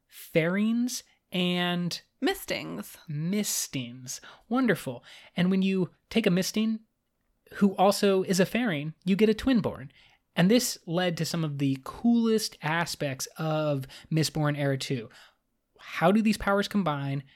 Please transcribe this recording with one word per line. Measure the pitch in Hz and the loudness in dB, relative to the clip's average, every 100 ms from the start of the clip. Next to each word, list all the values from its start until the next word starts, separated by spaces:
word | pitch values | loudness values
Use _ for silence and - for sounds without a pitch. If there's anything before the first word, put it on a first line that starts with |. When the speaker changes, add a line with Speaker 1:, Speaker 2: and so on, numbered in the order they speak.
| _ | _
Speaker 1:
Ferrings | - - 165 165 202 214 233 247 - - _ _ | -20 -2 0 2 0 0 0 -2 -4 -12 _ _
and | 180 180 180 180 175 175 - - _ | -2 -2 0 -2 -2 -4 -6 -14 _
Speaker 2:
Mistings. | 294 392 - 208 156 170 - - - | -4 -4 -6 -8 -6 -10 -12 -16 -10
Speaker 1:
Mistings. | 147 160 208 208 - - 139 120 127 127 - - - _ | -6 -2 -2 -2 -4 -4 -6 -8 -12 -14 -14 -16 -20 _
Wonderful. | 240 247 170 - 120 - - - - | 0 2 0 -2 -12 -16 -20 -12 0
And | 180 | 2
when | 190 | 4
you | 190 190 170 - _ | 2 2 0 -4 _
take | 226 208 | 0 2
a | |
Misting | 180 185 214 220 220 - _ _ _ _ _ _ - | 2 0 -2 -2 -4 -10 _ _ _ _ _ _ 0
who | 202 190 | 2 4
also | 190 196 202 190 | 4 4 4 2
is | 185 185 | 2 2
a | 175 | 2
Ferring, | 220 247 147 151 - 180 | 0 -2 -2 -6 -6 -2
you | 196 | 2
get | 220 | 4
a | |
Twinborn. | 214 269 240 127 - 135 - _ _ _ - | 2 2 2 0 -6 -12 -18 _ _ _ 2
And | 180 | 4
this | 240 247 - - | 6 2 -6 -4
led | 165 180 165 | -2 -2 -2
to | 156 | -4
some | 170 | -2
of | 160 143 | -4 0
the | 139 135 | 0 -2
coolest | - - 233 233 226 220 - - | -6 -2 2 4 4 2 0 -6
aspects | 151 165 170 - 143 131 - - | -2 -2 -2 -4 -6 -6 -10 -6
of | 160 156 151 139 135 - - | -2 0 0 -2 -4 -14 -4
Mistborn | 156 147 160 147 147 | 0 0 0 -2 0
Era | 143 135 | 0 -2
two. | - 131 110 - - _ _ _ _ _ | -2 -6 -6 -16 -20 _ _ _ _ _
How | - - 165 | -12 0 4
do | 214 | 4
these | 220 208 | 2 0
powers | - 202 196 | 0 0 0
combine? | 202 170 143 139 139 - | -2 -2 -2 -4 -4 -8